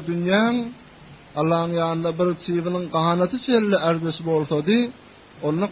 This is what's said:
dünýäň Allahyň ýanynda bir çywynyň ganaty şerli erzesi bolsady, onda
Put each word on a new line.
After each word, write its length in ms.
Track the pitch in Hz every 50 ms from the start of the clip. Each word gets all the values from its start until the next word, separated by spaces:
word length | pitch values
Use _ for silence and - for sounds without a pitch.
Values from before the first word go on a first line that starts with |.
| 156 165
dünýäň 480 | 170 175 175 180 190 208 226 233 240 247 233 233 247 - - - - - - - - - - - - 147
Allahyň 320 | 156 160 170 165 170 170 170 170
ýanynda 320 | 165 165 165 165 165 170 160 165
bir 100 | 180 180 170 175 -
çywynyň 400 | 185 170 175 165 180 180 180 180 151 165
ganaty 400 | 160 160 170 175 175 180 175 - 247 -
şerli 300 | 262 247 226 214 208 196 156 151 165
erzesi 340 | 170 165 165 160 156 - 165 165
bolsady, 480 | 160 156 147 135 160 151 151 180 220 240 240 240 - - - - - - - - - - -
onda 240 | 147 156 170 202 196